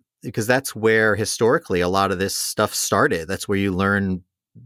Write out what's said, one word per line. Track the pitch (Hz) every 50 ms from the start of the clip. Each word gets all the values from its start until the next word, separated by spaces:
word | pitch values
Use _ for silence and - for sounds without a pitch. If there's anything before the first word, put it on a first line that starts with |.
| _ _ _ _
because | - 127 - 123 107
that's | 113 123 135 - - -
where | 110 110 110 110 110 110 110 101
historically | 104 107 - - - 120 113 147 170 - - 92 87
a | 90 90
lot | 95 98 98 95
of | 95 90
this | 98 92 -
stuff | - - - - - 107 104
started. | - - - - 107 98 135 - 98 82 82
That's | 87 95 - - -
where | 101 98
you | 98 101
learn, | 90 90 98 98 101 101 98 95 92 90 _ _ _ _ _ _ _ 113 120